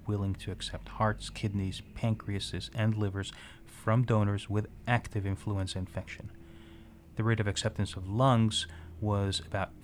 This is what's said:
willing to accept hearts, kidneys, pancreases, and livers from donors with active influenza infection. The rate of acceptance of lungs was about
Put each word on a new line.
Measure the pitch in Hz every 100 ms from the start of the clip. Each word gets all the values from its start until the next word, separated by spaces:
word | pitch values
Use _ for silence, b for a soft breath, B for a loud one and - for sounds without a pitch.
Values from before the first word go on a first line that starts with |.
| -
willing | 101 98
to | 92 -
accept | 92 - - -
hearts, | - 107 104 -
kidneys, | - 104 101 95 - -
pancreases, | - 113 110 - 98 - 95 -
and | 117 110 107
livers | 101 98 95 B B B
from | - - - 117
donors | 117 107 101 101 -
with | 104 104 - -
active | 120 - 107
influenza | 98 95 - 98 95 95
infection. | 92 92 - - - B B B B B B B B
The | -
rate | 113 110
of | 101
acceptance | - 110 - 98
of | 98 95
lungs | 107 135 117 110 - - B B -
was | 104 101 98 95
about | - 101 92 -